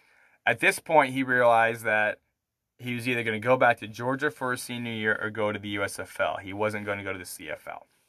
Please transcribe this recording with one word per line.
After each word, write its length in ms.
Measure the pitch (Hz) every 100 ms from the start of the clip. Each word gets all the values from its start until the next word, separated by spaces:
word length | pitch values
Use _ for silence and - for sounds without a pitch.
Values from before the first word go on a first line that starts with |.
| _ _ _ _ -
At 160 | 120
this 180 | 185 190
point, 320 | - 156 131
he 120 | 131
realized 600 | 127 127 120 113 113 117
that 360 | 113 107 107 - _ _ _ _ _ _
he 180 | 123 120
was 120 | 117
either 140 | 120
gonna 180 | 110 107
go 180 | 117 131
back 200 | 123 117
to 80 | 110
Georgia 440 | 107 123 131 147
for 200 | - 127
his 100 | 123
senior 320 | - 120 120
year 260 | 113 107 104
or 80 | 107
go 220 | 107 104
to 80 | 104
the 100 | 104
U 140 | 101
S 160 | 98 -
F 200 | 90 -
L. 180 | 85 78
He 100 | 92
wasn't 340 | 98 107 104 104
gonna 180 | 101
go 100 | 98
to 60 | 95
the 60 | 87
C 240 | - 78
F 180 | - -
L. 180 | - - _